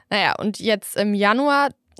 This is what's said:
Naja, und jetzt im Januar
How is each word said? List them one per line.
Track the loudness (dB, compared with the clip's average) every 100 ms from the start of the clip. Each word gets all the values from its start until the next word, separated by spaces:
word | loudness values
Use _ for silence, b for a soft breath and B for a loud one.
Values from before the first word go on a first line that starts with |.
| b
Naja, | 0 0 0
und | -4 -4
jetzt | -2 -2 -2 -2
im | -2
Januar | 2 2 2 2 2 0 -4 _